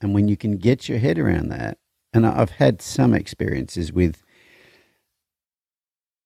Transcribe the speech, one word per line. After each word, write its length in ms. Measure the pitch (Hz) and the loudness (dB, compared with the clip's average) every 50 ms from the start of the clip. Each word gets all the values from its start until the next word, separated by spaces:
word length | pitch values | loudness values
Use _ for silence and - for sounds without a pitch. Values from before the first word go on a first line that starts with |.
And 120 | 104 101 101 | -4 0 2
when 160 | 101 104 104 | 2 2 2
you 80 | 101 | 0
can 200 | - - 107 101 | -2 -2 -4 -4
get 300 | 92 90 117 131 - - | 0 2 2 0 0 -2
your 100 | - 123 | -6 -4
head 220 | 110 120 147 170 165 | -2 -2 -2 -2 0
around 300 | 135 104 87 82 - - | 0 0 0 0 -2 -6
that, 280 | - - - 53 - - _ _ _ _ _ _ - | -8 -8 -8 -10 -10 -12 _ _ _ _ _ _ 2
and 120 | 117 113 | 2 4
I, 160 | 110 - 123 | 4 2 2
I've 100 | 117 - | 0 0
had 300 | - - 139 131 - - | 2 2 2 2 2 0
some 320 | - - - 135 131 120 110 | -6 -6 -2 2 2 2 2
experiences 760 | - - - - - 90 - 65 65 65 - - 87 82 78 | 2 -2 -6 -8 -6 -4 -4 -2 -4 -6 -6 -6 -6 -6 -2
with 320 | 85 90 90 80 78 - _ _ _ _ _ _ _ _ _ _ _ _ _ _ _ _ _ _ _ _ _ _ _ _ _ _ _ _ _ _ _ _ _ _ _ _ _ _ _ _ _ | 2 2 2 2 0 -4 _ _ _ _ _ _ _ _ _ _ _ _ _ _ _ _ _ _ _ _ _ _ _ _ _ _ _ _ _ _ _ _ _ _ _ _ _ _ _ _ _